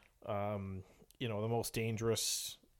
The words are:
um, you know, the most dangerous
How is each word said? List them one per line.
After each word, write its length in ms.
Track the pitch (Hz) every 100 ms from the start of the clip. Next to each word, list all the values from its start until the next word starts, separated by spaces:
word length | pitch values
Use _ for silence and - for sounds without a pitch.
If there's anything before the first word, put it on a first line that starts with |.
| - _ -
um, 580 | 101 101 104 95 95 - - - -
you 100 | 120
know, 140 | 104
the 60 | 110
most 240 | 117 110
dangerous 800 | - 113 107 113 107 - - - - _ _